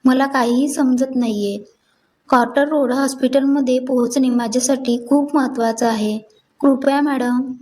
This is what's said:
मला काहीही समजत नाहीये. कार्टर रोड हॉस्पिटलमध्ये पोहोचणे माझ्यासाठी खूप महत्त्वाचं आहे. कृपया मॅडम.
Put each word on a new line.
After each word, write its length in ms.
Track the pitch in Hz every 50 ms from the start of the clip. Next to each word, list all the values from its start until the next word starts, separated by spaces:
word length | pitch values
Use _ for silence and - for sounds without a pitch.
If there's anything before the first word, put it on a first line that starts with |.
| -
मला 220 | 254 254 269 269
काहीही 420 | 277 277 262 240 240 240 247 285 277
समजत 480 | - - 277 254 254 240 269 262 254
नाहीये. 420 | 247 247 226 214 208 202 202 202 208 - _ _ _ _ _ _ _ _ _ _ _ _ _
कार्टर 400 | 269 247 - 247 - 277 285 294
रोड 240 | 311 294 269 240
हॉस्पिटलमध्ये 840 | 247 269 277 269 269 254 262 254 254 277 269 277 277 285 269 247 254 254
पोहोचणे 500 | 247 254 262 247 240 233 - 277 262 254
माझ्यासाठी 800 | 240 240 240 226 226 247 247 - 269 254 262 240 240 240 240 -
खूप 280 | 269 285 285 285 302
महत्त्वाचं 500 | 302 262 247 - 247 233 226 226 226 240
आहे. 320 | 233 226 214 214 214 214 220 - _ _ _ _ _ _ _
कृपया 400 | - 285 269 247 269 277 277 285
मॅडम. 520 | 285 302 277 262 247 247 247 247 269 262 254 -